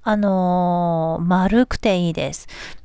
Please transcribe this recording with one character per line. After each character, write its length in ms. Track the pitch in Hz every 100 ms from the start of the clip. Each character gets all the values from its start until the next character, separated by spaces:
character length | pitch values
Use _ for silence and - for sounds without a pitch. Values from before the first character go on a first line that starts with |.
あ 140 | - 208
の 1000 | 202 185 180 180 180 175 175 165 160 160
ー、 20 |
丸 440 | 170 180 185 220 254
く 100 | -
て 220 | 226 185
い 120 | 175
い 20 |
で 180 | 165 139
す。 160 | 151 - - - -